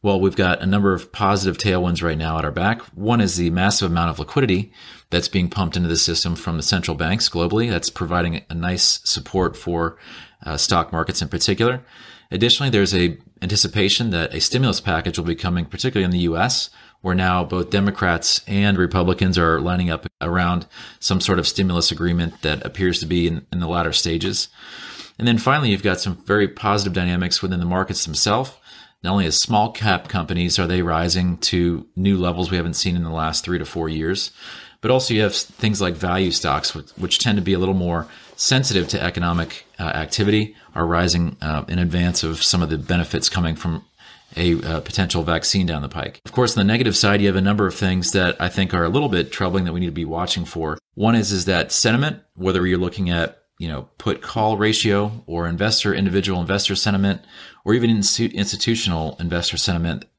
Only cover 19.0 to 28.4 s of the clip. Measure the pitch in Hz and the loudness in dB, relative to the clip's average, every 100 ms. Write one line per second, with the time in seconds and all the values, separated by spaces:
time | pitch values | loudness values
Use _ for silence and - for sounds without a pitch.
19 | 90 90 92 87 82 80 82 90 87 80 | 2 2 2 4 2 2 2 0 0 -2
20 | - _ 80 90 87 87 - - - - | -6 _ -2 0 2 0 -4 -18 -20 -6
21 | - 92 95 87 82 - 95 87 82 82 | -2 0 2 2 0 0 2 2 0 0
22 | 87 87 85 - 76 76 - - 90 85 | 0 2 0 -2 -2 -2 -6 0 0 0
23 | 80 87 85 80 - 87 82 87 80 78 | 0 0 0 -2 -6 -4 -2 0 0 0
24 | 85 82 92 98 - - - - - - | 0 -2 -2 -4 -6 -12 -20 -18 -16 -16
25 | - - 117 113 127 143 127 98 104 92 | -18 -2 2 2 2 2 2 2 0 0
26 | 101 87 - 104 101 - 107 104 98 92 | -2 -6 0 2 2 0 0 0 0 0
27 | 90 90 90 - 92 90 87 92 92 95 | 0 0 0 -2 -2 -2 0 0 -2 -4
28 | - 73 104 110 | -4 -2 2 2